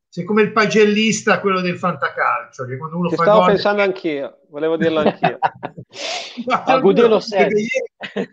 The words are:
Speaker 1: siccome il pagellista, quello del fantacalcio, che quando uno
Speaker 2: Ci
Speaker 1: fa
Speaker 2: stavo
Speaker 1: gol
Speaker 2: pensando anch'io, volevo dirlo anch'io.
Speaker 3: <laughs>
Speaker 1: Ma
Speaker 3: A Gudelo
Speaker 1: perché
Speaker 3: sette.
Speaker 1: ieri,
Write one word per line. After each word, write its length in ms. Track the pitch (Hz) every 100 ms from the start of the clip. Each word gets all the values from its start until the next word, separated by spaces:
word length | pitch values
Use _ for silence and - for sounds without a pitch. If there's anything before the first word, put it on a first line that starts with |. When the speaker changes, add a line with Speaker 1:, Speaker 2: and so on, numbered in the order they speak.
| _
Speaker 1:
siccome 360 | - 180 214
il 100 | 214
pagellista, 880 | 220 208 220 208 208 220 - - 180
quello 220 | 202 185
del 160 | 180 170
fantacalcio, 880 | 180 - 170 175 131 120 117 - 123
che 100 | 131
quando 220 | 156 165
uno 100 | 175
Speaker 2:
Ci 60 | 160
Speaker 1:
fa 60 |
Speaker 2:
stavo 160 | 170 208
Speaker 1:
gol 80 | 180
Speaker 2:
pensando 340 | 196 202 202
anch'io, 600 | 202 190 170 143 127 - _
volevo 260 | 147 156 165
dirlo 240 | 160 156
anch'io. 380 | 151 - - 120
Speaker 3:
<laughs> 1040 | - - - - - - - 349 - -
Speaker 1:
Ma 180 | 233 -
Speaker 3:
A 140 | - -
Gudelo 360 | 180 196 233 208
Speaker 1:
perché 100 | -
Speaker 3:
sette. 280 | 202 202
Speaker 1:
ieri, 760 | 208 220 262 - _ - - -